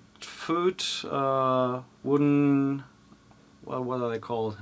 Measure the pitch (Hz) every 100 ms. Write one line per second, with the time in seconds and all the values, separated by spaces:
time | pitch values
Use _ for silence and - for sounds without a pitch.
0 | - - - - - 165 180 190 - -
1 | - 139 135 135 131 127 127 127 - _
2 | 131 143 147 143 143 139 139 139 135 _
3 | - - _ - - - - 131 123 127
4 | 120 113 - 117 110 104